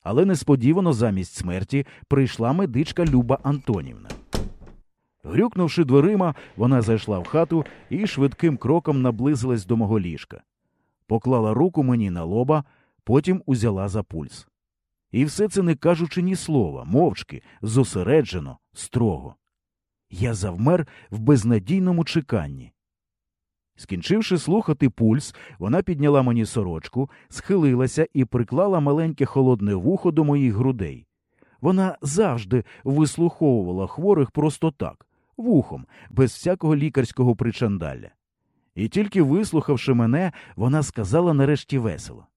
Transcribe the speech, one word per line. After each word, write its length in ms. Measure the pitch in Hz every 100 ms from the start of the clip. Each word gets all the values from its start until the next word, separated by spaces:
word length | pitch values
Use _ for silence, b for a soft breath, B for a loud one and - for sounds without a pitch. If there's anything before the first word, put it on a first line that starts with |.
Але 240 | 87 117 190
несподівано 680 | 175 - 135 120 170 180
замість 400 | 120 117 95 90
смерті 520 | - 90 90 92 139 139 B -
прийшла 460 | 139 131 - 117
медичка 520 | 160 196 120 143 - 170
Люба 340 | 131 120 135
Антонівна. 680 | 135 143 - 101 67 53 50 - - - - - - - _ _ _ _
Грюкнувши 600 | - 117 233 185 170 -
дверима, 520 | 147 139 170 208 180 143 B -
вона 260 | 120 131
зайшла 380 | 110 110 - 98
в 80 | 85
хату 380 | 156 165 165 139 B B
і 180 | 143 208
швидким 500 | - 139 - 165 135
кроком 440 | 117 165 160 139
наблизилась 640 | 127 110 135 143 127 120 90
до 120 | 117
мого 220 | 104 110
ліжка. 440 | 87 73 - - _ _ _ _ _ _ _
Поклала 460 | 113 123 127 107
руку 300 | 110 180 160
мені 260 | 131 120 101
на 140 | 87
лоба, 400 | 82 107 131 156 b b b b
потім 400 | - 131 165 185 -
узяла 420 | 127 113 95 101
за 160 | 101
пульс. 440 | 98 80 71 - _ _ _ _ _ _ _
І 120 | 113 147
все 220 | - 208
це 140 | 196
не 140 | 175 147
кажучи 460 | 165 165 165 -
ні 140 | 180 190
слова, 480 | - 147 90 69
мовчки, 580 | 127 160 165 95 - - b b
зосереджено, 960 | 107 117 123 95 90 156 120 90 69 64 _
строго. 600 | - - - 113 73 67 - _ _ _ _ _ _ _
Я 240 | 90 120
завмер 540 | 107 98 87 123 175 143 B B
в 80 | 107
безнадійному 840 | 113 139 110 113 95 190 185 175 165
чеканні. 680 | 170 147 90 73 67 62 _ _ _ _ _ _ _ _ _ _ _
Скінчивши 600 | - 92 - 208 220 175
слухати 520 | - 190 202 147 135
пульс, 460 | - 110 123 - B B B
вона 220 | 95 160
підняла 400 | 190 156 147 143
мені 240 | 127 117 107
сорочку, 640 | 117 95 80 - 120 139 b b
схилилася 800 | - - 196 147 123 127 - 160
і 120 | 139 123
приклала 540 | 123 113 131 202 180
маленьке 460 | 143 147 165 143 135
холодне 500 | 135 131 120 104 98
вухо 360 | 104 190 175
до 120 | 160
моїх 320 | 151 143 131 101
грудей. 520 | 127 127 85 64 _ _ _ b b b
Вона 360 | 151 185 190 -
завжди 600 | 143 160 208 117 98 123 B B
вислуховувала 1040 | 131 143 151 - 165 - 156 120 90 92 95
хворих 440 | - 185 190 135
просто 400 | - 151 - 160
так, 360 | - - - _ _ _ -
вухом, 480 | 240 170 - 71 127 B B
без 220 | - 131
всякого 440 | - 175 185 156 151
лікарського 600 | 151 135 120 - 123 110
причандалля. 760 | 117 - 117 98 80 64 50 _ _ _ _ _ _ -
І 120 | 107
тільки 340 | 190 208 196
вислухавши 720 | 139 165 214 160 - 127 -
мене, 380 | 120 117 139 185 B B -
вона 280 | 117 151
сказала 500 | 143 - 92 143 175
нарешті 440 | 147 139 147 - 139
весело 500 | 110 76 - 58 -